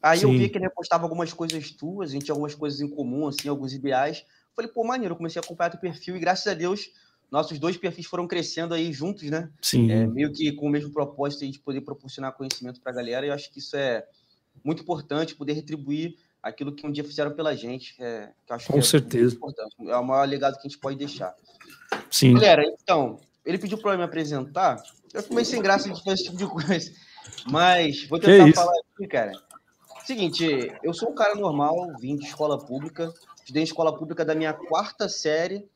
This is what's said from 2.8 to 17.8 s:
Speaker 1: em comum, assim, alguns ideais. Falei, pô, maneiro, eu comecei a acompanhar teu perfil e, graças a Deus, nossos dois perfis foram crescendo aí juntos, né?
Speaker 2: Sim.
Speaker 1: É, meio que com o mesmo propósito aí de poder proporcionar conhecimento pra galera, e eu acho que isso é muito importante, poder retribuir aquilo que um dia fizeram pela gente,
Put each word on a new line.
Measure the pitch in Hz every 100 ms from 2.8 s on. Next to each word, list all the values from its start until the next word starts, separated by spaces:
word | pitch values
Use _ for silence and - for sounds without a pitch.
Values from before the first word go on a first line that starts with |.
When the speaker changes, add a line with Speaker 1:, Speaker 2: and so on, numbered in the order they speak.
Speaker 1:
em | 143
comum, | 147 127 127 151
assim, | 139 143
alguns | 139 131
ideais. | 135 135 131 143 160 - _ _
Falei, | - 226
pô, | 233
maneiro, | 226 254 208
eu | 170
comecei | 170 165
a |
acompanhar | 165 170 170
teu | 170
perfil | 185 165 - 185
e, |
graças | 165 190 208
a |
Deus, | 180 175 208 - _ _ _ _
nossos | 143 160 151
dois | 160 185
perfis | 185 170 165
foram | 180 175
crescendo | 175 170 - 170 165
aí | 165
juntos, | 139 160 202 147
né? | 156 165 -
Speaker 2:
Sim. | - 127 113
Speaker 1:
É, | 110 113
meio | 120 151
que | 147 156
com | 143 147
o |
mesmo | 147 147
propósito | 147 143 - 143 143
aí | 139
de | 135
poder | - 135
proporcionar | 143 143 - - 135
conhecimento | - 135 - 123 123
pra | -
galera, | 123 120 123 143
e |
eu |
acho | 143 -
que | -
isso | 139 143
é | 139 113 - _ _ _ _ _
muito | 139 160
importante, | - 165 - 147 160
poder | - 143
retribuir | 147 151 156 135 147 170 170 _ _
aquilo | 110 - 143
que | 143 151
um |
dia | 147
fizeram | 143 - 147
pela | 147 156 127
gente, | 113 127